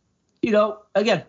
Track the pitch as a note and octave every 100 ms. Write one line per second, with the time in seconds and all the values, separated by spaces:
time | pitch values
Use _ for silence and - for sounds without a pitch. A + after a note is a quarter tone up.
0 | _ _ _ _ A#3 G#3 G#3+ G#3+ - G3
1 | G#3+ F3+